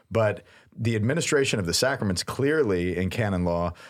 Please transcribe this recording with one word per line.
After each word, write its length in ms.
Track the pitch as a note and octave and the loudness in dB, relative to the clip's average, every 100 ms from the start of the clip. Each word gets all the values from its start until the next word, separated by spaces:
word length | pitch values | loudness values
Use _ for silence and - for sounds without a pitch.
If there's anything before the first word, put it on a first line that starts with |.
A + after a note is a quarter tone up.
| - | -4
But 320 | A#2 G#2+ G2 - - _ - | 0 2 0 -10 -20 _ -4
the 200 | A2+ A2+ | -2 0
administration 640 | G#2+ D#3+ - D3 C3 A#2 | 0 0 2 2 2 0
of 60 | E2+ | 0
the 60 | |
sacraments 500 | E2+ B2+ C3+ G#2 F2 | 0 0 0 -2 -2
clearly 720 | - - C#3 D#3 A#2+ F2+ F2+ F2 | -4 -2 0 2 2 2 0 0
in 120 | F#2 | -2
canon 360 | G2+ G#2 F#2 | -2 -2 0
law, 280 | F2 E2+ F2 - | 0 -2 -4 -6